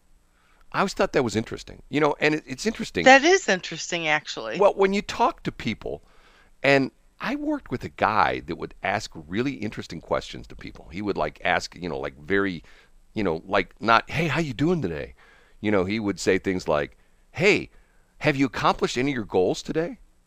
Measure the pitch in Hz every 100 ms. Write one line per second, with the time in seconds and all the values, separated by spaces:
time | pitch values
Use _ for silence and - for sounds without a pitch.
0 | _ _ _ _ _ _ - 143 190 -
1 | 196 - 117 101 - - - 92 - 139
2 | 147 - 151 151 - 131 214 - - -
3 | 262 262 311 381 - 185 - 165 - 170
4 | 160 151 - - 113 156 196 165 196 196
5 | - - 233 - 160 - - 196 - 71
6 | - - - - _ _ 135 139 131 -
7 | _ - 196 285 294 294 - - 80 -
8 | 101 107 71 64 71 78 82 - 92 104
9 | - 82 76 98 139 123 107 - - 82
10 | - 69 - 65 - - - - - 87
11 | 104 87 78 - 90 90 - - 87 69
12 | 71 65 73 98 98 85 - - _ -
13 | _ 110 95 80 92 101 90 - 107 113
14 | - 131 165 139 156 117 156 175 98 76
15 | 62 - - - _ - 104 101 90 110
16 | 101 90 107 95 98 92 80 76 69 -
17 | _ _ _ - 196 143 - - _ _
18 | _ - 151 139 135 - 156 190 190 120
19 | 139 123 101 95 95 156 - 156 170 240
20 | - _